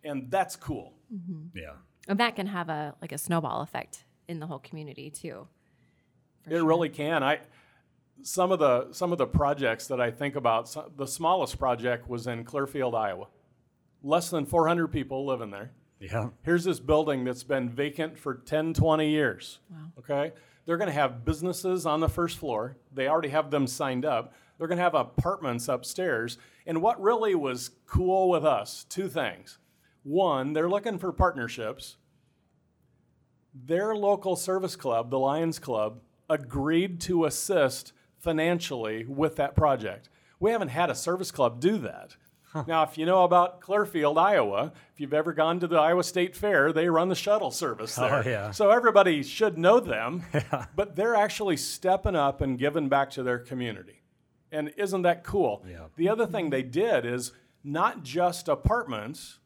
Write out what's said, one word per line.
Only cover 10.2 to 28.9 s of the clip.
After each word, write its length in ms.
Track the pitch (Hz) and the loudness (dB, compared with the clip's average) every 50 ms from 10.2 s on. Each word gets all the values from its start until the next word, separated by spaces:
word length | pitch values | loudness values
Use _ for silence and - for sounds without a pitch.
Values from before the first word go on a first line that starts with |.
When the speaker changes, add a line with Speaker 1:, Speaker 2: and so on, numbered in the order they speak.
| 147 143 139 | -6 -4 -4
Speaker 1:
about, 340 | 143 127 120 113 113 117 - | 0 0 2 2 2 0 -4
so, 220 | - 151 156 - 165 | -10 -12 -12 -14 -10
the 120 | 139 139 123 | -10 -10 -8
smallest 500 | 120 - 165 160 180 190 151 120 - - | -8 -4 0 2 2 2 0 -2 -4 -2
project 500 | - 131 123 117 113 123 123 120 120 - | 0 0 0 0 0 -2 -2 -4 -4 -8
was 200 | 123 120 117 123 | -10 -8 -6 -6
in 160 | 123 117 117 | -8 -8 -10
Clearfield, 500 | 120 - 143 139 135 139 147 131 127 117 | -8 -4 -4 -4 -4 -4 -4 -4 -2 -2
Iowa. 340 | 113 110 101 92 87 101 - _ _ _ _ _ _ _ _ _ _ _ _ _ _ - | -2 -2 -2 -4 -6 -12 -16 _ _ _ _ _ _ _ _ _ _ _ _ _ _ -4
Less 260 | 139 151 175 170 - | 0 0 0 0 0
than 160 | 180 165 143 | -4 -4 -4
four 220 | 143 - 170 160 160 | 0 0 2 2 2
hundred 220 | 170 170 165 151 | 2 0 -2 -2
people 360 | - 156 131 - 135 131 139 | -4 -6 -6 -6 -8 -8 -4
living 240 | 139 131 120 117 104 | -4 -4 -6 -6 -10
there. 220 | 98 101 104 127 - _ _ _ _ _ | -12 -14 -14 -16 -18 _ _ _ _ _
Speaker 3:
Yeah. 300 | 101 90 90 117 107 123 - _ _ | -14 -6 -6 -4 -4 -6 -8 _ _
Speaker 1:
Here's 200 | - 170 175 170 | 0 0 2 2
this 160 | 185 170 120 | 0 -4 -4
building 440 | 113 131 151 151 156 151 143 131 127 | 0 2 2 2 2 2 -2 -2 -2
that's 200 | 127 123 123 - | -4 -6 -6 -6
been 240 | - 143 135 123 123 | -4 -2 -2 -2 -4
vacant 480 | 120 120 143 147 143 - 160 160 131 - | -4 -4 -4 -4 -4 -6 -6 -6 -6 -10
for 160 | - 143 131 | -8 -8 -8
ten, 400 | - - - 151 156 156 160 160 | -8 -8 -4 -2 -2 -2 -2 0
twenty 340 | - - 165 156 156 156 151 | 0 2 2 4 2 2 2
years. 480 | 151 151 147 123 98 87 - - - - _ _ | 2 2 2 0 0 -4 -10 -18 -18 -20 _ _
Speaker 2:
Wow. 60 | 180 160 151 160 165 - | -20 -18 -18 -18 -20 -20
Speaker 1:
Okay? 360 | 120 - 143 139 143 165 160 - - _ _ _ _ - | -8 -6 -4 -2 -2 -4 -6 -14 -20 _ _ _ _ -4
They're 100 | 165 170 | -2 -2
gonna 140 | 208 190 | -2 -2
have 340 | 147 143 147 131 123 123 117 | 2 2 2 2 0 -4 -4
businesses 640 | 120 160 147 156 185 175 - - 190 185 185 165 160 | -4 -4 -2 -2 -4 -4 -4 -2 -2 -2 -2 0 0
on 120 | 151 156 | 0 0
the 100 | 160 151 | 0 0
first 280 | - - 170 165 - - | 0 0 -2 -2 -4 -6
floor. 400 | - 147 117 107 110 123 135 - _ _ 135 | -6 -4 -4 -2 -4 -4 -8 -14 _ _ -6
They 140 | 135 131 135 | -4 0 2
already 220 | 151 160 - 143 | 2 0 0 0
have 200 | 131 156 156 143 | 0 0 0 0
them 160 | 143 147 139 | 0 0 0
signed 400 | 123 - - 156 139 131 127 127 | 0 -2 -4 -4 -2 -2 -2 -2
up. 280 | 151 139 113 117 - _ _ _ _ _ _ | 0 -2 -2 -2 -6 _ _ _ _ _ _
They're 80 | 160 160 | -6 -4
gonna 140 | 180 175 | -2 2
have 120 | 180 175 156 | 2 2 4
apartments 720 | 151 127 - - - - 170 196 190 170 139 123 117 120 - | 2 0 0 -2 -2 -2 -2 -2 -2 -4 -4 -4 -4 -2 -2
upstairs. 720 | 135 127 127 - - - 185 180 139 113 113 120 120 - - - _ _ _ - | -2 -2 -2 -8 -6 -4 -2 0 0 0 -2 -4 -6 -12 -18 -20 _ _ _ -4
And 160 | 165 165 170 | -4 0 2
what 180 | 220 180 - | 2 0 2
really 320 | 190 202 240 233 220 214 190 | 2 2 2 2 2 2 2
was 380 | 170 143 135 127 123 123 - _ _ _ _ | 2 0 -2 -4 -4 -8 -12 _ _ _ _
cool 420 | - - 185 180 185 190 190 185 | -2 0 2 2 2 2 4 4
with 160 | 180 160 147 | 2 4 4
us, 380 | 156 139 110 104 - - - - | 2 2 2 0 -6 -10 -16 -14
two 180 | _ | _